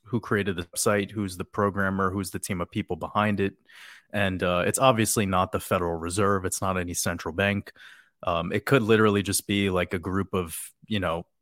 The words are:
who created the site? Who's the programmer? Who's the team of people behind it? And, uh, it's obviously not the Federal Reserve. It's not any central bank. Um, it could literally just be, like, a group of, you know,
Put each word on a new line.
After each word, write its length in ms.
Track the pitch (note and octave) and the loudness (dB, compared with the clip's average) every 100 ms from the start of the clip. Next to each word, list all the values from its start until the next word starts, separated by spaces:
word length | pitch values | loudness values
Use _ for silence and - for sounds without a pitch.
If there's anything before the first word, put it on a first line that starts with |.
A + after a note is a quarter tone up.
| - | -6
who 160 | B2 | -6
created 340 | - G#2+ G2 F2 | 0 0 0 -4
the 120 | F2 | -6
site? 380 | - A2+ G#2 G2 | -2 0 2 0
Who's 240 | G2+ G2 F2+ | -4 -6 -6
the 80 | |
programmer? 680 | F#2 - G2+ F#2+ G2 F#2+ F#2+ | -8 -2 0 0 0 0 0
Who's 220 | G2 F#2 | 0 -6
the 80 | F#2 | -6
team 220 | - F#2 | -6 -4
of 100 | F2 | -4
people 240 | G#2+ - E2 | -6 -6 -6
behind 460 | F2 G#2 G#2+ G2+ | -4 0 0 2
it? 140 | G2 - _ - - - _ | 0 -4 _ -20 -20 -20 _
And, 280 | G2+ G2 F#2 | -2 -2 0
uh, 220 | F2+ F2+ F#2 | 0 0 0
it's 140 | - | 2
obviously 460 | C3 A2+ A2 - G2 | 4 4 2 2 2
not 260 | F#2 F#2 | 2 2
the 80 | F#2 | -2
Federal 360 | - F#2+ F2 E2+ | 0 0 0 -2
Reserve. 500 | E2+ F2+ G2 G2 F#2 | -4 0 2 2 0
It's 160 | - | -2
not 160 | G2 F#2 | -2 -2
any 160 | F2 | -2
central 400 | F2 F#2+ E2+ E2 | -4 -4 -4 -4
bank. 400 | E2 G2+ G2+ - - - - _ _ - | 0 2 2 -4 -14 -20 -20 _ _ -4
Um, 280 | E2+ E2+ | -2 -2
it 120 | G#2 - | -2 2
could 180 | C3+ | 2
literally 400 | G#2+ A2 A2 G2+ | 6 6 6 4
just 220 | G2+ F#2+ - | 0 -2 0
be, 240 | G2+ G2 | 0 2
like, 240 | F2+ F2 | 0 0
a 60 | F#2 | -4
group 340 | E2+ F#2 F#2+ | -2 -4 -2
of, 240 | G2 E2+ - - _ - | -4 -4 -8 -14 _ -6
you 140 | G#2+ | -2
know, 240 | F2+ E2 - _ | -2 -2 -6 _